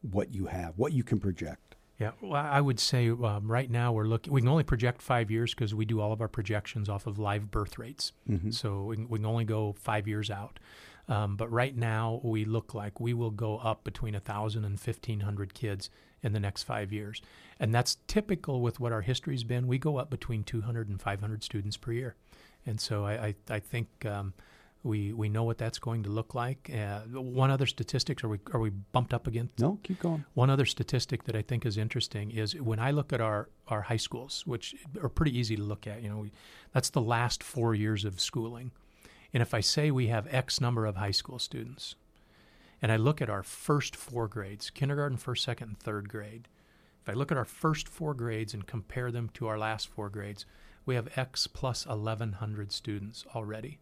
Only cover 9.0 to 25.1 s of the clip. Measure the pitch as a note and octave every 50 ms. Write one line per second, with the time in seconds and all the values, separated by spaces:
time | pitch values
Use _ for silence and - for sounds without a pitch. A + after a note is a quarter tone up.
9 | A2 A#2+ A#2 A2 G#2+ A2 A2+ A#2 A#2 G#2+ A2 G#2+ G#2+ G#2 G2+ - - - A2 G#2+
10 | G2+ G#2 G#2+ G#2 G#2+ G2+ G#2 G2 G2+ - - - - - - - - - - -
11 | - - B2+ G#2 G#2+ G2+ G2+ G2+ A2+ A2+ A#2 A#2+ B2 C3+ C#3 A#2+ A#2 A2+ A2 A2
12 | A2+ A2+ A2+ A#2 - A#2+ A2+ A2 G#2+ A2 A2 A2+ - - - A2+ G#2 G#2 - -
13 | A#2 A#2 A#2+ A#2 A#2 A2+ G#2+ G#2 A2+ G#2+ G#2+ A2 A#2+ A2+ A2 - - - G2 -
14 | - A2 G#2+ G2+ - - G#2+ G2+ G#2+ A2 G#2 A2+ G#2+ G#2 G2+ F#2+ - - A#2 -
15 | - - A2+ G#2 G#2 G#2 G#2 G2+ G2+ G2 - - - G#2+ G2+ F#2+ F#2+ - - -
16 | - - _ _ - A#2+ G#2 A2 G2+ G2+ G2 - - - A#2+ A2 G#2 F#2+ G#2 G#2
17 | G#2 G2+ A2 - - - - - - - - - - A2 A2+ A#2+ B2+ - - -
18 | _ _ - G#3+ G#3 - G3 D#3+ - - C#3 B2+ A#2+ A#2+ A2+ - B2+ A#2+ A#2 A2
19 | F#2+ G#2 B2+ - - - C#3 B2+ A#2 A2+ B2 B2 B2 B2+ B2 C3+ C3 D#3 D3+ C3+
20 | B2 - C3 A#2 - - A#2+ A2 G2+ - - A#2 G#2 A2+ A#2 A#2 A2+ G#2 G2+ G2
21 | - - G2+ G2+ G2+ G#2+ A2 G#2+ - - - G#2+ G2 G#2 G2+ - - C3+ A#2 A#2
22 | C3 B2 - _ _ - - - - - - _ - - A2 G#2+ - - A2 G#2
23 | G2+ G2+ G#2+ A2+ A2+ G#2+ G#2 - - - A2+ G#2+ - - - A#2+ A2+ - _ -
24 | - A2 G#2 G2+ G2 G2 F#2 - - - - - - - _ _ _ C3 G#2+ G#2+
25 | G2+ G2+